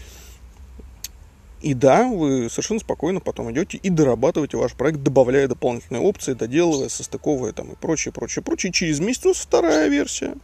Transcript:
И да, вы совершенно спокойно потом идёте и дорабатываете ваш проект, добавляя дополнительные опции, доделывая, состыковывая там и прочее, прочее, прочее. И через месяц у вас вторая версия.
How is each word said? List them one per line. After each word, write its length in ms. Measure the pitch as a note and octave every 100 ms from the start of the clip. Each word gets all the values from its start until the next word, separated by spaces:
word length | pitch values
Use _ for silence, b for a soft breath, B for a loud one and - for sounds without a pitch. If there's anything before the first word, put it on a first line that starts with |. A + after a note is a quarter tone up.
| B B B B B - - - - - - - - - - -
И 140 | D#3
да, 340 | B2+ C3 D3+ B3+
вы 420 | G#3 D3+ C3+ A#2
совершенно 300 | - - G#3+
спокойно 400 | - A#2 D3+ F#3
потом 300 | - A#2 A#2
идёте 260 | A#2 F#3+ -
и 120 | G3
дорабатываете 680 | E3+ C#3+ A2+ C3 F3 C#3+ A2+
ваш 160 | B2 -
проект, 240 | C3 D#3
добавляя 460 | C#3 C3+ B2 C3+ C#3
дополнительные 540 | B2 C#3 A#2 - C3+
опции, 320 | E3+ G3+ -
доделывая, 540 | B2 A2+ C#3 E3+ D3 B2
состыковывая 640 | - A2+ - - C#3+ A2+
там 200 | - -
и 40 | -
прочее, 360 | - D#3+ -
прочее, 300 | - A#2 -
прочее. 280 | - E4 G3
И 40 |
через 260 | F3 E3+ D3
месяц 240 | F#3+ B3+ F#4
у 20 |
вас 80 | F4+
вторая 500 | - - E4+ D#4 D4+
версия. 460 | C#4+ C#4+ - - C#4